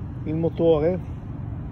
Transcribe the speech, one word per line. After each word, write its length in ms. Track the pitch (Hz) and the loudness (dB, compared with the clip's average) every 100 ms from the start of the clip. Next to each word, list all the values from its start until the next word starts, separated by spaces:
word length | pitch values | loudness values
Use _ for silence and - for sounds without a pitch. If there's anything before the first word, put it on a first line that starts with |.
| - - | -8 -8
il 120 | - 160 | -4 0
motore 640 | 165 - 165 160 156 185 - - - - - - - | 0 4 4 6 4 0 -4 -8 -8 -8 -8 -8 -8